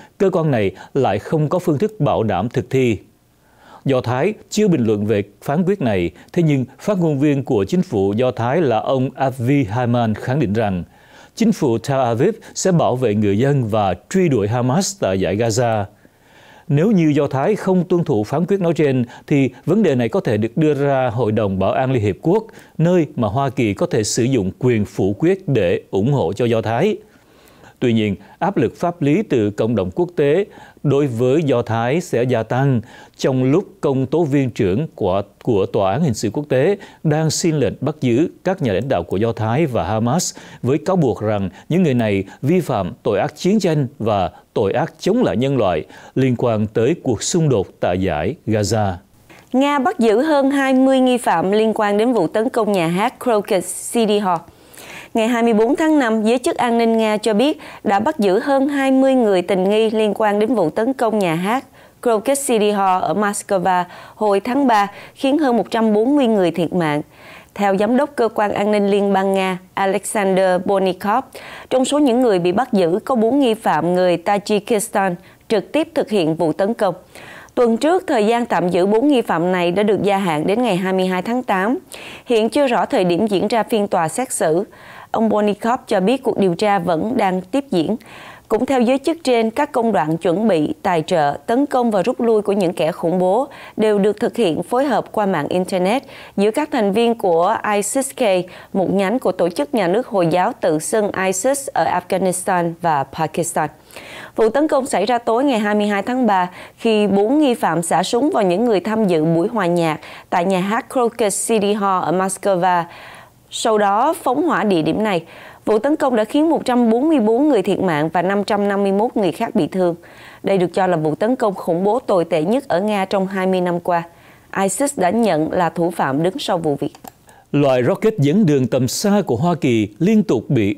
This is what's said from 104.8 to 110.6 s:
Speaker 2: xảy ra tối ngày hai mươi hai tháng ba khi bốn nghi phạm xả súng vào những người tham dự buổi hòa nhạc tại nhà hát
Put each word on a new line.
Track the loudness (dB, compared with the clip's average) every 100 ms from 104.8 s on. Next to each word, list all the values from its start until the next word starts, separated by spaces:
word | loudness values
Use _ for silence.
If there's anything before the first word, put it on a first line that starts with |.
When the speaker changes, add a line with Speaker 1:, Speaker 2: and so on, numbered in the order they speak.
| 0
Speaker 2:
xảy | -2 0
ra | -2
tối | 0 0
ngày | 2 0
hai | 0 0
mươi | 0
hai | -2
tháng | -2 0 2
ba | 2 0 -6 -20 -4
khi | 0 2 2
bốn | 2 2 2
nghi | 2
phạm | 2 0 0
xả | 0 0
súng | 0 0 0
vào | 0
những | 0 2 2
người | 0
tham | 0 0 2
dự | 2 2
buổi | 2 0
hòa | 0 0
nhạc | 0 0 -2 -8 -18 -4
tại | -2 0
nhà |
hát | 0